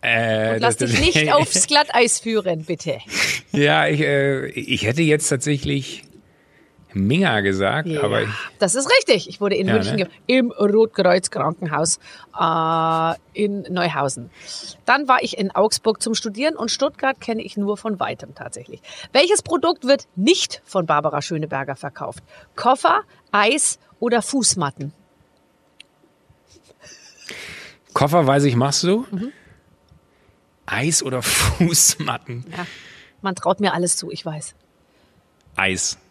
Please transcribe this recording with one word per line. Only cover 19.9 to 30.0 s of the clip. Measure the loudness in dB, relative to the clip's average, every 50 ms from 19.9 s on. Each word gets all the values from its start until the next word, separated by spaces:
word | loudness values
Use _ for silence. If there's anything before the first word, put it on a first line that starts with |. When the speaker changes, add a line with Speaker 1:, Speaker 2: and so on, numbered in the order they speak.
| 2 2 2 _ _
Speaker 2:
nicht | -2 2 2 2 2 0 -6 -8 -14 _
von | _ -4 -4 0
Barbara | 2 0 2 2 0 -2 -2 -4
Schöneberger | -4 -6 -6 -6 -6 -6 -8 -6 -8 -10
verkauft? | -10 -10 -12 -12 -10 -12 -12 -12 -14 _ _ -20 -20 -20 _ _
Koffer, | -2 2 2 2 4 4 2 2 2 -2 _ _ _ _ _ 0
Eis | 2 4 4 2 2 0 -2 -4 _ _ _ _ _
oder | -2 0 0 0 0
Fußmatten? | 0 -2 0 0 0 0 0 -2 -4 -4 -6 -10 -12 -12 _ _ _ _ _ _ _ _ _ _ _ _ _ _ _ _ _ -20 _ _ _ _ _ _ _ _ _ -20 _ _ _ _ _ _ _ -20 _ -20 -20 -20 -20 -20 -20 -20 _ -18 -18 -16 -16 -16 -16 -16 -18 -18 -20 -20 _ _ _ -2
Speaker 1:
Koffer, | 0 0 4 4 4 4
weiß | 4 4 4 4
ich, | 4 4
machst | 2 2 2 0 0 0
du? | 2 0 0 -2 -4
Speaker 2:
Mhm. | -8 -8 -8 -8 -10 -16 _ -20 -20 _ _ _ _ _ _ _ -20 _